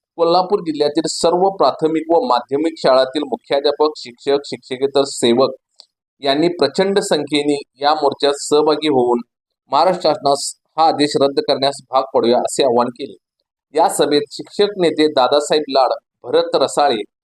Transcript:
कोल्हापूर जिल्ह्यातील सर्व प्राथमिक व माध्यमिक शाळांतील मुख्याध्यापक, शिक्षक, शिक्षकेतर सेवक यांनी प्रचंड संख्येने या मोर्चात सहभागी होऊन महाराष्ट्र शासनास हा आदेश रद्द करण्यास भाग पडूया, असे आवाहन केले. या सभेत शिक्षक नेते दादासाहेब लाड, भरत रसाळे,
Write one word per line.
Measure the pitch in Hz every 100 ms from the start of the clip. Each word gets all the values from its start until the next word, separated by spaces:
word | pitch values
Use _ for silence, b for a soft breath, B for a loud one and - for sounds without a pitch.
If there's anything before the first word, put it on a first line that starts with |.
| _ -
कोल्हापूर | 165 175 180 202
जिल्ह्यातील | 165 147 147 151 160
सर्व | - 170 180 190
प्राथमिक | 190 143 - 160 160 160
व | 165 131
माध्यमिक | 123 - 139 160 160
शाळांतील | 147 131 131 147
मुख्याध्यापक, | 143 117 _ 139 143 143 151 151
शिक्षक, | - 123 - 139 143
शिक्षकेतर | 120 - 123 135 - -
सेवक | - 123 120 135 - _ _ _ _ _ _
यांनी | 139 139 170 175
प्रचंड | 135 - 196 196
संख्येने | 185 160 147 147 147 143 - _
या | 139
मोर्चात | 156 143 135 143 143
सहभागी | - 147 151 156 151
होऊन | 135 123 120 - _ _ _ _
महाराष्ट्र | 139 170 180 165
शासनास | 147 143 139 - - _ -
हा | 160
आदेश | 143 147 147
रद्द | 139 139 147
करण्यास | 131 135 135 -
भाग | 131 135
पडूया, | 131 113 120
असे | - -
आवाहन | 139 120 120
केले. | - 135 95 _ _ _ _ _
या | 147 180
सभेत | 185 151 147 147
शिक्षक | - - - 208 202
नेते | 170 151 151
दादासाहेब | 147 127 143 147 156 147
लाड, | 135 127 117 _ _
भरत | 120 151 165 170
रसाळे, | 131 - 147 113 - _